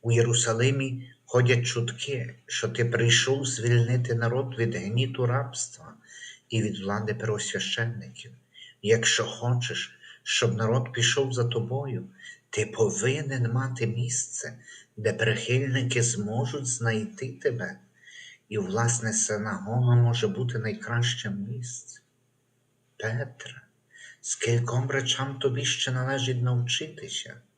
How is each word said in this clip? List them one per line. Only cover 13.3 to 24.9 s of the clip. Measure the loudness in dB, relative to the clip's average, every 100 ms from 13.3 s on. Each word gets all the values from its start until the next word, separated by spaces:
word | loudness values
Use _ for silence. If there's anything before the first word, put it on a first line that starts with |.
| 0 0
мати | 0 -2 -2 -2
місце, | -2 -2 -2 -4 -6 -10 -12 -20 -20 -20 -2
де | -2
прихильники | 2 0 0 0 0 2 0 0 2
зможуть | 2 0 -2 -2 -2 -2 -4
знайти | -2 0 0 -2 -6 -10
тебе. | -2 -2 -2 -6 -8 _ _ -20 -20 -20 -20 _
І, | -4
власне, | -2 0 2 2 0
синагога | 0 0 0 -2 -4 -2 2 6 6
може | 6 4 0
бути | 0 -2 -2
найкращим | -4 -4 -2 0 0 -2 -4 -6 -6
місцем". | -8 -10 -12 -16 -20 _ _ _ _ _ _ _ _ _ _
"Петре, | -4 -2 -4 -10 -16 -16 -20 _ _ -20 -20 -14
скільком | -8 -4 2 2 2 0 2